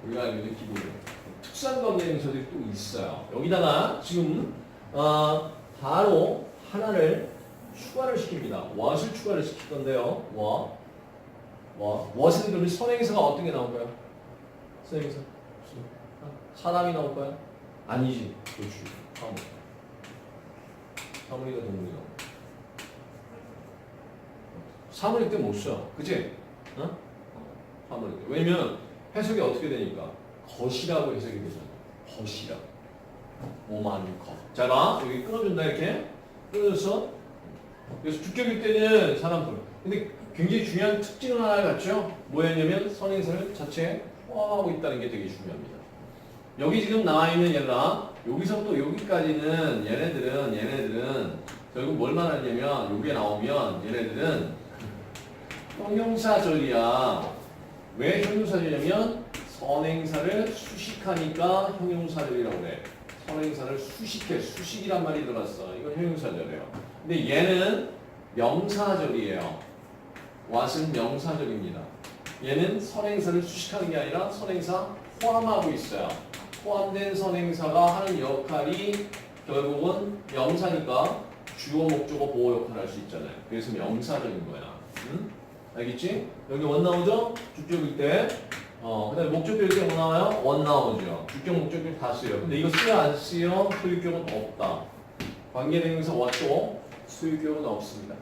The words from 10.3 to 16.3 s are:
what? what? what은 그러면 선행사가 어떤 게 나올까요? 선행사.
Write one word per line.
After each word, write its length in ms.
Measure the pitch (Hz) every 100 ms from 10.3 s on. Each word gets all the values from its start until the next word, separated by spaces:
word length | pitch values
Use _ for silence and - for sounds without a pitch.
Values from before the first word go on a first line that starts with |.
| 107
what? 380 | 104 - - - - - - - - - - - - -
what? 380 | 104 104 - 117
what은 340 | 160 - 208
그러면 180 | 175 170
선행사가 500 | - 240 233 226 196
어떤 260 | - 143 170
게 60 |
나올까요? 380 | 135 120 117 117 - - - - - - - - - -
선행사. 280 | 156 143 139 135 - - - - 120 - - - - 147